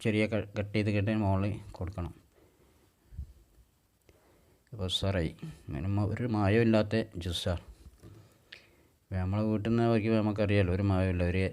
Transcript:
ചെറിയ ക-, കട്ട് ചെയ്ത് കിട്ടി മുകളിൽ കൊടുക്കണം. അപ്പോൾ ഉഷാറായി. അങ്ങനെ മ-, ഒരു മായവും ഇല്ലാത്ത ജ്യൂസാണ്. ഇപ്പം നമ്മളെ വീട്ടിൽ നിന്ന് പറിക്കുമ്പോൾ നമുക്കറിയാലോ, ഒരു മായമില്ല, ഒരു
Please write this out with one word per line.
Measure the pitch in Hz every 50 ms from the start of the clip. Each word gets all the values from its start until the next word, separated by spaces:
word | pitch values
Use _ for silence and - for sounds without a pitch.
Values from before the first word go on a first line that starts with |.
| -
ചെറിയ | 117 107 107 107
ക-, | 101 113 104 - - - 104
കട്ട് | 101 101 -
ചെയ്ത് | 110 104 110
കിട്ടി | 104 104 98 110 110
മുകളിൽ | 110 104 98 95 95 101 104 95 104 - -
കൊടുക്കണം. | - - 90 85 - 90 87 80 - - - _ _ _ - _ _ _ _ _ _ _ _ _ _ _ _ - - - - - - - - _ _ - _ _ _ _ _ _ _ _ _ _ - _ _ _ _ _ _ _ _ _ _ _
അപ്പോൾ | - 104 92
ഉഷാറായി. | 92 - - 98 98 98 90 80 80 - - - 156 - - -
അങ്ങനെ | - 76 67 92
മ-, | 98 101 101 107 98 104
ഒരു | 110 120
മായവും | 120 110 107 101 95 107 117
ഇല്ലാത്ത | 117 113 110 107 104 107 113 113 110 - -
ജ്യൂസാണ്. | 87 82 90 85 - - 98 87 - - - - - - - - - - - - - - - _ _ _ _ - - - _ _ _ _ _ _ _ _
ഇപ്പം | - 95 92
നമ്മളെ | 92 92 98 107 110
വീട്ടിൽ | 107 110 104 104 113
നിന്ന് | 117 117 117 117
പറിക്കുമ്പോൾ | 117 110 101 113 110 107
നമുക്കറിയാലോ, | 104 107 104 107 104 98 101 101 95 90 90
ഒരു | 95
മായമില്ല, | 101 98 95 92 95 95 90 87 87
ഒരു | 87 90 95 95 90